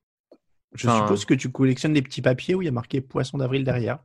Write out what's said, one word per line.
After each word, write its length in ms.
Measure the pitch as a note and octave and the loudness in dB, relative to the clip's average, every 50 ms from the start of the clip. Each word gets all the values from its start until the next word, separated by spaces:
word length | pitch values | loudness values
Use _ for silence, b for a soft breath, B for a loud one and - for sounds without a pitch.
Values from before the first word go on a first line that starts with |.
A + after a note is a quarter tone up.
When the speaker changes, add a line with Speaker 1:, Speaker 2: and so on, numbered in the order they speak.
| _ _ _ _ _ _ - _ _ _ _ _ _ _ - | _ _ _ _ _ _ -20 _ _ _ _ _ _ _ -10
Speaker 1:
Je 120 | A#2+ - A#2+ | -2 2 2
Speaker 2:
enfin 120 | A#2 A2 | 4 4
Speaker 1:
suppose 220 | G#2+ G#2 G2+ G#2 - | 4 2 2 0 2
que 100 | - D3+ | 2 0
tu 160 | C3+ - C3 | 2 0 -4
collectionnes 440 | B2+ - C3+ C3 B2+ - - D#3+ D3+ | 0 2 2 2 2 2 0 0 2
les 80 | D3 | 0
petits 200 | C3+ - - - | 0 -2 -6 0
papiers 320 | B2 C#3 B2+ A#2+ - - F#3 | 2 2 2 2 0 -2 -2
où 80 | F#3+ | -2
il 40 | F#3 | -2
y 20 | D#3 | -2
a 40 | |
marqué 280 | B2 A2+ A#2+ - - C3+ | -4 -4 -4 -4 -4 -4
poisson 380 | C3 - - C#3 C3+ - - C#3 | -4 -4 -4 -4 -4 -4 -4 -4
d'avril 260 | C3 B2 C3 C3+ C3+ | -2 -2 -2 -2 0
derrière. 340 | C3 B2 B2 A2+ A2 B2+ - | -2 -2 -2 -2 -4 -4 -6